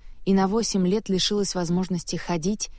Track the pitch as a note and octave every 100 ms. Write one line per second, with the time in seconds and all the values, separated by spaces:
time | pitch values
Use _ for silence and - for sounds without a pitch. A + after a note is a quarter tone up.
0 | - - - G3 F#3+ A3 G#3 G3 F3+ G#3+
1 | - F#3 - G#3 G3 F#3 E3 F3 F#3 F3+
2 | - E3+ - F3 F3 G#3+ -